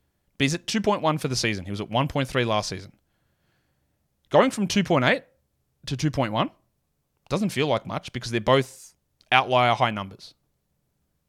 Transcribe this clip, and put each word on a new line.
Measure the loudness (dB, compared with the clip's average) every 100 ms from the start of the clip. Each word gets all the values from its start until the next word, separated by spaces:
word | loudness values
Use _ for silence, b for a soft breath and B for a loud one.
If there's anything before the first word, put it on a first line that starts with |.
| _ _ _ -2
But | -2
he's |
at | -2 -4
two | -2
point | 0 0
one | 0 0
for | -2
the | -2
season. | -2 -2 -6
He |
was | -8
at | -2
one | 0 0
point | -2 -2
three | -2 0
last | 0 -2
season. | -8 -12 _ _ _ _ _ _ _ _ _ _ _ _ _ 0
Going | 4 4
from | 2 -2
two | 0
point | 2 2
eight | 2 0 -4 _ _ _ _ _ -10
to | -4
two | -2
point | -2 -2
one | 0 -2 _ _ _ _ _ _ _ -6
doesn't | -4 -2
feel | -2 0
like | -2 -4
much | -10 -10
because | -12 -4
they're | -4
both | 2 2 2 -8 -20 _ _ _ 2
outlier | 2 4 2 4
high | 2 0
numbers. | -2 -10 -14 -20 _ _ _ _ _ _ _ _ _